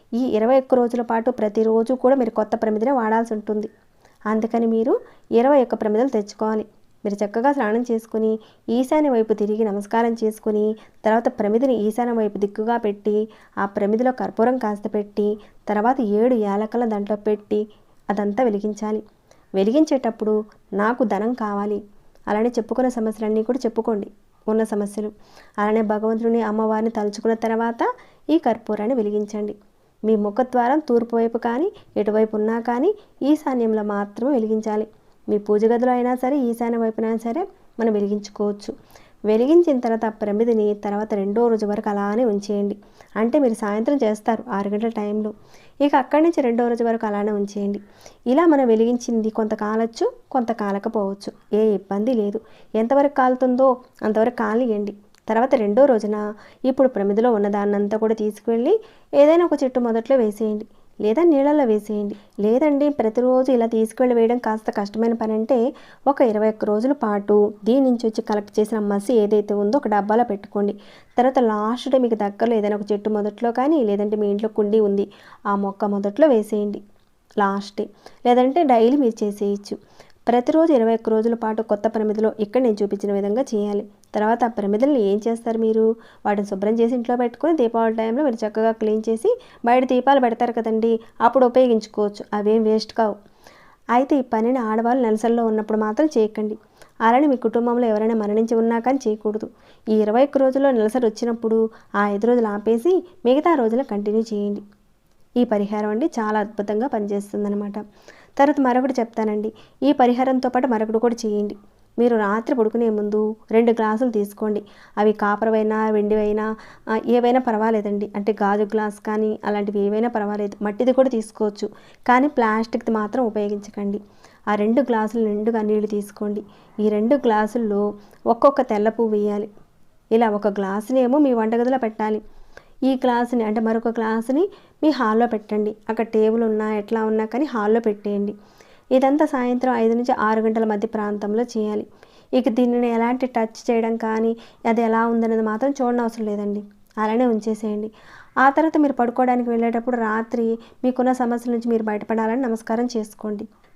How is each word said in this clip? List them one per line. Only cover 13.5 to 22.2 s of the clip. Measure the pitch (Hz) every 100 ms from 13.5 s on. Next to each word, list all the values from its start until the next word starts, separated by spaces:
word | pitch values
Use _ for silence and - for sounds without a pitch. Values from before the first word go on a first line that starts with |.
| -
ఆ | 196
ప్రమిదిలో | 202 202 220 247
కర్పూరం | 254 196 - 226 254
కాస్త | 220 202 214
పెట్టి | 208 208 - 208 214 - - -
తర్వాత | 208 220 269
ఏడు | 226 208 240
యాలకుల | 247 208 196 214 233
దాంట్లో | 240 208 202 208
పెట్టి | 214 208 - 208 214 - _ _ -
అదంతా | 202 208 208
వెలిగించాలి. | 247 202 214 208 214 220 - _ _ _ _
వెలిగించేటప్పుడు | 190 196 269 311 277 240 220 214 214 214 - _
"నాకు | 196 208 247
ధనం | 240 196 220
కావాలి", | 247 214 202 208 208 208 - - -